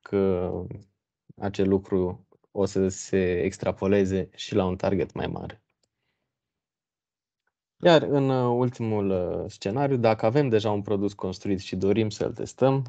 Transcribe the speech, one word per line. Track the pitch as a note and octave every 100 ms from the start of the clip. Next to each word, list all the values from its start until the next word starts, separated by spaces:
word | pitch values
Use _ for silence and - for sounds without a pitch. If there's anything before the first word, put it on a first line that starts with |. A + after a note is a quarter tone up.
că | - G2+ G2 F2+ F2+ F2+ F2+ G#2 - _ _ _ _ -
acel | G2 G2 F#2+
lucru | G2 - F#2+ F2+ F#2 _ _ _ G2+
o | F#2+
să | F#2+ F#2+
se | F#2+ - F#2+ F2+ F2+
extrapoleze | F#2 - F#2 - F#2+ G2+ F#2+ F#2+ F2+ -
și | - G#2
la | F#2+
un | F#2
target | F#2+ F#2+ C#2
mai | - E2+
mare. | E2+ - - _ _ _ _ _ _ _ _ _ _ _ _ _ _ _ _ _ _ _ _ _ _
Iar | F3 D#3
în, | - C#3+ C3+
uh, | C3 B2 A#2+
ultimul, | B2+ B2 A2+ G#2+ G2
uh, | F#2 F2+ E2+ F2
scenariu, | - G2 B2 C#3+ C3
dacă | A2+ A2 A2
avem | C#3 C3+
deja | A2 G#2+
un | G#2
produs | G2+ G2+ G2+
construit | G2+ F#2 F#2 G2+ F#2+
și | - F#2+
dorim | G2 G#2 G#2+
să-l | G#2+ -
testăm, | - - - C3 C3+